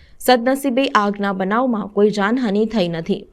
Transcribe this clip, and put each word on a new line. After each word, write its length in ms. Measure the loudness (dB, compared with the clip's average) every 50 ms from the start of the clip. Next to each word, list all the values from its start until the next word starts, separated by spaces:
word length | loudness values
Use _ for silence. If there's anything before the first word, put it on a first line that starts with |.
| -20 -20 -18 -2
સદનસીબે 680 | 2 2 2 4 2 0 -2 0 -2 0 0 0 0 2 2
આગના 380 | 2 2 0 0 -2 -2 -2
બનાવમાં 540 | -2 -2 -2 -2 0 0 0 0 -2 -2 -4
કોઈ 240 | -4 0 2 2 2
જાનહાનિ 560 | 2 0 0 0 0 0 0 0 0 0 0
થઈ 220 | 0 0 -2 -2 -2
નથી, 380 | -2 -4 -4 -4 -4 -6 -6 -2